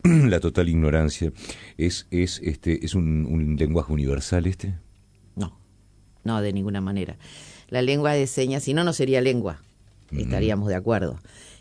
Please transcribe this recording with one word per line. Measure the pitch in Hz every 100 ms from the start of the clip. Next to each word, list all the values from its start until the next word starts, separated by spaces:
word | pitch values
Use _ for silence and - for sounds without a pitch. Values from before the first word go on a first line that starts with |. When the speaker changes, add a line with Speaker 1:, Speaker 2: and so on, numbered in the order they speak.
Speaker 1:
<clears throat> | 175 165 135
la | 87
total | 82 85 85
ignorancia. | 82 78 78 78 - 82 - - - - -
¿Es, | 85 - -
es, | 87 90 -
este, | - 73 - 80 82
es | 92
un, | 80 78 78
un | 80 76 73
lenguaje | 76 82 76
universal | 76 67 69 - 90 85
este? | 95 98 87 - - _ _ - -
Speaker 2:
No, | 98 - _ _ _ _ _ _
no, | 110 110
de | 104
ninguna | 98 98 101
manera. | 95 98 90 - - - - - -
La | 127
lengua | 127 143 147
de | 147 135
señas, | - 131 135
si | 135
no, | 147
no | 175
sería | 143 131 131
lengua. | 131 123 98 73 - _ - - -
Speaker 1:
Ujú. | 71
Speaker 2:
Estaríamos | 60 95 - 104 104
de | 92
acuerdo. | 107 110 87 73 - - - -